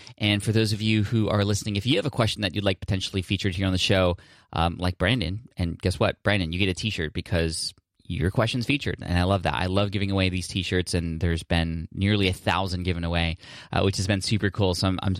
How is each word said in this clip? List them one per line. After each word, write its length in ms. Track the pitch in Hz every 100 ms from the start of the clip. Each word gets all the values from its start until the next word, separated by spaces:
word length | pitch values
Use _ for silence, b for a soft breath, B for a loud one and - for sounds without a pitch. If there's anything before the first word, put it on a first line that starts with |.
| B -
And 240 | 107 101
for 100 | 113
those 220 | 110 110
of 80 | 104
you 220 | 110 110
who 260 | 101 113 104
are 140 | 104
listening, 320 | 101 104 110 101
if 100 | 117
you 120 | 165
have 80 | 147
a 40 |
question 320 | - 110 -
that 140 | 101 104
you'd 80 |
like 160 | 98 95
potentially 420 | - 95 - 98
featured 320 | 90 101 98
here 140 | 92 95
on 60 |
the 40 | 92
show, 400 | - 95 90 87 B B B
um, 240 | - 85 85
like 200 | 90 87
Brandon, 500 | 92 127 82 101 - -
and 200 | 87 -
guess 220 | 92 -
what? 240 | 104 -
Brandon, 280 | 98 101 82
you 80 | 87
get 100 | 98
a 40 |
t-shirt 400 | 87 113 92 78
because 600 | - - 87 82 80 - - _ _ -
your 260 | 87 90
question's 340 | 120 113 127 117
featured, 320 | 139 - -
and 180 | - 87
I 40 |
love 200 | 90 98
that. 100 | 78
I 140 | 58 92
love 240 | 98 101
giving 180 | 98 98
away 200 | 98 92
these 180 | 92 -
t-shirts, 480 | 98 90 92 85 90
and 240 | 85 82
there's 240 | 87 82
been 440 | - 85 82 82 80
nearly 360 | - 98 104 95
a 60 |
thousand 500 | 92 104 87 95 90
given 200 | 90 85
away, 340 | 85 85 85 82 B B B
uh, 100 | -
which 140 | 95 -
has 100 | 95
been 140 | 98
super 280 | - 104 101
cool. 240 | - 95
So 140 | 87 95
I'm, 120 | 92
I'm, 120 | 101